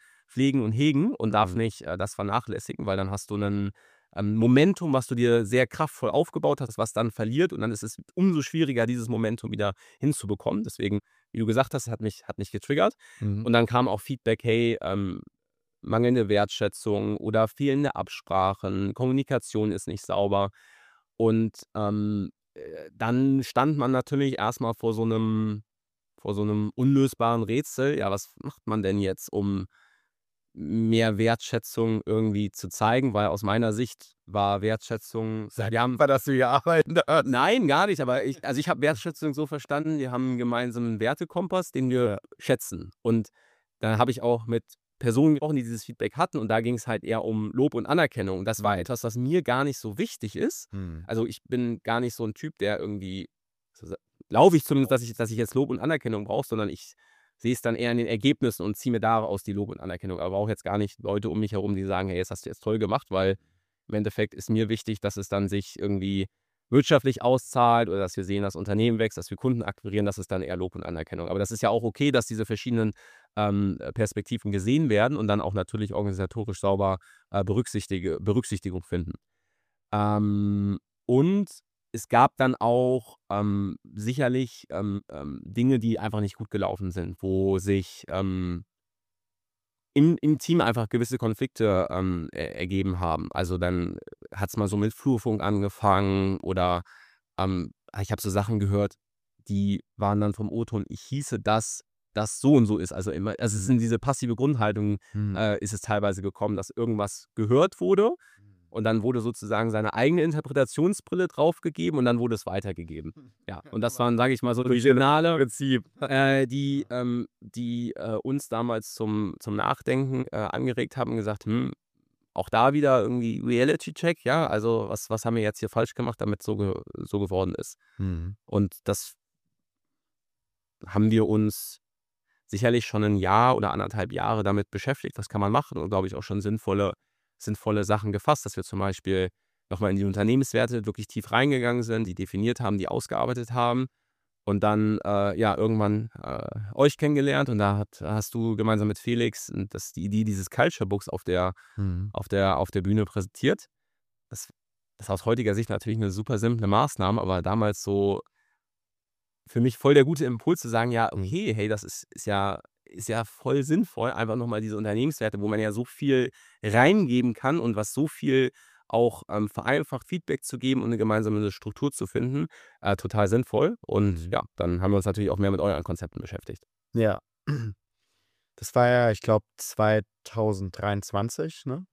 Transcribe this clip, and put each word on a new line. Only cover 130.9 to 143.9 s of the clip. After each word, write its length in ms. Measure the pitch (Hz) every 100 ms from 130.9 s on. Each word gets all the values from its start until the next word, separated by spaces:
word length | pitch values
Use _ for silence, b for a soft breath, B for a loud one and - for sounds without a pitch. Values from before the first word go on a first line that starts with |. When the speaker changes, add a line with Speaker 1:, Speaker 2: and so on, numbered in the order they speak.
| 104 107
Speaker 1:
wir 160 | 110 110
uns 540 | 107 104 - - - _ _ _ _ _ _ _
sicherlich 380 | 101 117 120 -
schon 180 | 107
ein 120 | 107 101
Jahr 400 | 92 104 123 127
oder 160 | 104
anderthalb 400 | - 98 107 95
Jahre 320 | 87 101 110
damit 280 | 101 104 98
beschäftigt, 460 | 101 - 135 - -
was 100 | 104
kann 120 | 104
man 100 | 101
machen 260 | 127 - -
und, 120 | 87
glaub 160 | 98 92
ich, 100 | 67
auch 80 |
schon 180 | - 101
sinnvolle, 520 | 101 107 - 98 98 - _ _ _ _
sinnvolle 460 | - 104 - 104
Sachen 280 | 98 107 104
gefasst, 340 | 101 - 151 -
dass 100 | -
wir 80 |
zum 160 | - 98
Beispiel 500 | 98 92 - 95 92 - _ _ -
nochmal 220 | 87 104
in 60 | 98
die 60 |
Unternehmenswerte 840 | 101 98 104 127 135 117 120 120 107
wirklich 220 | 104 107
tief 240 | 110 -
reingegangen 520 | 113 143 131 120 120
sind, 240 | 113 113 101
die 80 | 90
definiert 440 | 95 95 110 120
haben, 180 | 113 101
die 100 | 90
ausgearbeitet 640 | 120 - - 120 123 113
haben 360 | 123 120 123 131